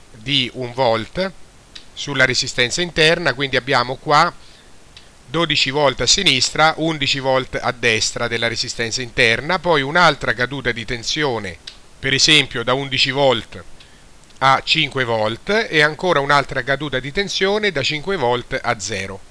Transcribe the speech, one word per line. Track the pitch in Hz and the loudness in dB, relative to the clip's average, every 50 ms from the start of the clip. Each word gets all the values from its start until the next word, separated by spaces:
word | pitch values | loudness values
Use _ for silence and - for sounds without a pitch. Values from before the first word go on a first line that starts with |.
| - - | -20 -20
di | - 113 110 131 143 135 127 113 - | -20 -14 -6 -2 -2 -2 -2 -2 -6
un | 127 127 135 120 | -8 -10 -6 -2
volt | 131 135 117 113 110 107 - - 180 190 196 - - - - - - - - - - - - - | 0 2 2 2 0 -2 -4 -6 -6 -6 -6 -8 -12 -20 -20 -20 -20 -20 -20 -20 -20 -20 -18 -14
sulla | - - 143 143 135 131 | -12 -10 -4 0 2 2
resistenza | 127 127 - 139 123 - - 123 120 - 165 | 2 2 0 -4 -2 -2 0 0 0 0 -2
interna, | 180 170 - 175 156 156 175 175 175 147 120 | -4 -2 0 2 4 4 4 2 0 -2 -2
quindi | 127 143 135 131 | -2 -2 -2 -2
abbiamo | 127 120 135 139 123 120 123 131 | -2 0 2 2 2 2 0 -4
qua | 117 - 151 147 151 165 175 - - - - - - - - - - - - - - - - - - - | -6 -2 2 4 4 4 4 0 -6 -14 -20 -20 -20 -20 -20 -20 -20 -20 -20 -20 -20 -20 -20 -20 -20 -14
dodici | - 131 165 170 156 151 - - 135 | -6 -2 -2 0 0 0 0 0 0
volt | 131 147 147 135 123 - | 0 2 2 2 2 2
a | 123 | 0
sinistra, | 117 - 202 190 160 135 127 - - - 147 156 160 156 | 0 0 2 2 2 2 2 0 0 2 2 4 4 4
undici | 151 156 165 160 147 135 127 - 139 | 2 0 -2 -2 -2 -2 -2 -2 0
volt | 131 135 131 131 127 - - 123 | 0 2 2 2 0 -2 -4 -4
a | - 123 | -4 -4
destra | 123 120 120 120 110 110 - - - 123 120 | -2 0 0 2 2 2 0 -2 -2 -4 -4
della | 117 117 113 113 | -4 -2 -2 -2
resistenza | 117 117 - - 117 - - 113 113 104 127 | -2 -2 -4 -6 -6 -6 -6 -6 -2 -2 -2
interna, | 127 117 - 135 127 113 113 113 131 156 180 180 | -2 -2 0 2 4 4 4 2 0 -2 -2 0
poi | 147 175 165 147 | 2 2 2 2
un'altra | 135 135 156 180 175 160 143 - - 127 117 | 2 2 2 4 4 4 4 2 -2 -4 -2
caduta | 107 123 123 127 139 120 127 | -2 -2 -4 -4 -4 -4 -4
di | 113 117 110 | -4 -4 -6
tensione, | - 127 117 110 - - 156 151 139 120 110 104 92 85 - - - - - - - - - | -8 -8 -6 -6 -4 -4 -2 -2 -2 -2 -4 -6 -8 -10 -12 -16 -20 -20 -20 -20 -20 -14 -8
per | - 135 135 | -4 -2 0
esempio | 135 - 165 156 147 135 - - 123 117 | 2 4 6 6 4 4 2 -2 -4 -2
da | 127 127 | 0 0
undici | 139 139 135 131 123 - - | 0 -2 -2 -2 -2 0 0
volt | 127 139 143 135 120 110 98 - - 95 - - - - - - - - - - - - - - - - | 2 2 4 4 4 2 -2 -8 -14 -16 -16 -18 -18 -20 -20 -20 -20 -20 -20 -20 -20 -20 -20 -20 -4 0
a | - 135 135 - - | 4 4 4 4 2
cinque | - - 160 151 135 120 135 127 | 0 0 0 0 0 -2 -2 0
volt | 117 117 110 107 110 117 - - - 202 220 226 - | 0 0 0 0 0 -2 -4 -4 -2 0 0 0 0
e | - 156 | 2 2
ancora | 151 151 156 - - 180 165 143 | 2 2 0 0 0 0 2 2
un'altra | 139 139 147 143 131 - 139 135 120 | 2 4 2 2 2 0 -4 -4 -2
caduta | 131 139 135 151 147 135 127 | -2 -2 -2 -2 -4 -4 -4
di | 120 143 | -6 -4
tensione | 143 196 202 185 - - 190 196 202 214 214 202 165 | -4 -4 -4 -4 -2 -2 0 0 0 0 -2 -2 -2
da | 143 131 | -2 -2
cinque | - 151 151 135 180 196 | -2 -4 -4 -4 -4 -4
volt | 180 127 120 123 120 117 - 139 123 - | -2 0 0 0 -2 -2 -6 -8 -4 -2
a | 117 120 113 | -4 -4 -4
zero. | 95 98 110 95 95 95 95 98 - - | -6 -6 -6 -6 -6 -8 -10 -14 -16 -20